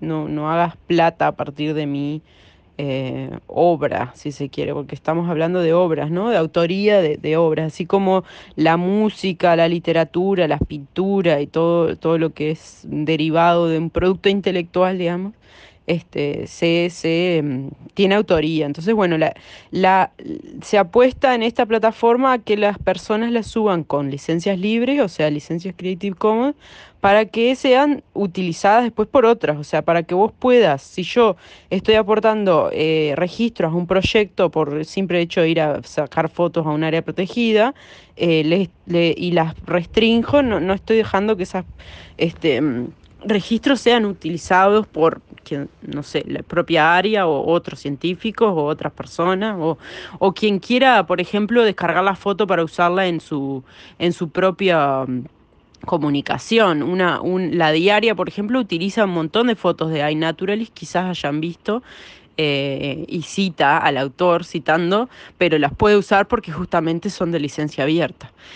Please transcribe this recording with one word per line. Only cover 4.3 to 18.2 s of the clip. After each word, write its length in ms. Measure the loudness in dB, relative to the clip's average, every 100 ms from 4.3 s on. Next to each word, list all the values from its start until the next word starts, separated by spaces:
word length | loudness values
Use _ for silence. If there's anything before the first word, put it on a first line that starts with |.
se 200 | -10 -10
quiere, 220 | -6 -6
porque 220 | -6 -10
estamos 340 | -8 -4 -2 -2
hablando 320 | -2 0 0
de 140 | 2
obras, 380 | 2 2 0 -2
¿no? 180 | -2 0
De 60 | 0
autoría 640 | 0 0 0 0 4 4
de, 140 | 2 0
de 200 | 0 2
obras, 360 | 2 0 -4
así 140 | -6 -2
como 360 | 0 2 0 -2 -12 -10
la 220 | 0 2 2
música, 800 | 2 0 0 -2 -6 0 2 4
la 100 | 2
literatura, 800 | 0 0 0 0 -2 0 0 0
las 140 | -2
pinturas 800 | -4 -8 -8 -4 0 0 2 0
y 60 | 0
todo, 480 | 0 2 2 0 -2
todo 220 | -2 0
lo 120 | -2
que 200 | -4 -6
es 300 | -6 -12 -20
derivado 840 | -8 -4 -2 0 0 2 4 4 2
de 100 | 0
un 120 | -2
producto 380 | 0 0 0 0
intelectual, 680 | 0 0 -2 -2 0 0 0
digamos, 380 | -2 -4 -6 -12 _ -20 -20 _ -6
este, 580 | -6 -6 -6 -4 -6 -10
se, 440 | -2 0 2 0
se, 480 | -2 -2 0 0 0
em, 320 | -2 -4 -8 -14 -8
tiene 200 | 0 2
autoría. 520 | 2